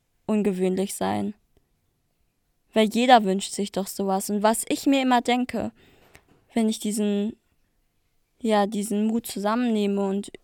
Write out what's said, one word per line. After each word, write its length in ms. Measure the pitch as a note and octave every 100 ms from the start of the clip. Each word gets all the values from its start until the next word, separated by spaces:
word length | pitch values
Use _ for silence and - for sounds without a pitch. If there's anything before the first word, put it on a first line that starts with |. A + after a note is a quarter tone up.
| _ _ -
ungewöhnlich 680 | G#3+ G3+ F#3 F#3 F#3+ G3+ -
sein. 380 | F#3+ G#3 G3+ - _ _ _ _ _ _ _ _ _ _ _ _ _
Weil 160 | A3 G#3+
jeder 340 | G#3+ B3+ A#3+
wünscht 300 | G3 F#3+ -
sich 180 | - G3+
doch 160 | F#3+ G3
sowas. 420 | - G3 F#3+ -
Und 140 | G#3
was 220 | G#3+ A3+ -
ich 160 | D4+ C#4+
mir 160 | C4+
immer 200 | C4 A#3+
denke, 500 | A#3+ B3 B3 A3 A3+ - _ _ _ - _ _ _
wenn 160 | A#3 A3
ich 100 | A3
diesen, 560 | G#3 G#3+ G#3 G3+ G#3 - _ _ _ _ _ _ _ _ _ _
ja, 260 | A3 G#3 G3+
diesen 420 | G#3 G3+ G#3 A3
Mut 200 | A3+ -
zusammennehme 800 | F#3+ G3+ A#3 B3 G#3+ G3+ G3 G3
und 240 | G3 - -